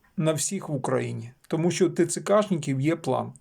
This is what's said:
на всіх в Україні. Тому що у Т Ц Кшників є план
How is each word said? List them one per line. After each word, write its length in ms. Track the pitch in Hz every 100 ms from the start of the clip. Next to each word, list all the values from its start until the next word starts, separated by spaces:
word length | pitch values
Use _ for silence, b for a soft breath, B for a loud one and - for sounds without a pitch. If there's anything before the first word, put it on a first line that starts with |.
| _ -
на 160 | 156
всіх 360 | 156 - 190 -
в 60 |
Україні. 580 | 143 - 127 120 117 117 - -
Тому 220 | 160 175
що 160 | 170 170
у 40 |
Т 160 | 165 165
Ц 140 | -
Кшників 600 | - 208 208 165 143 135
є 160 | 147 165
план 360 | 139 120 117 -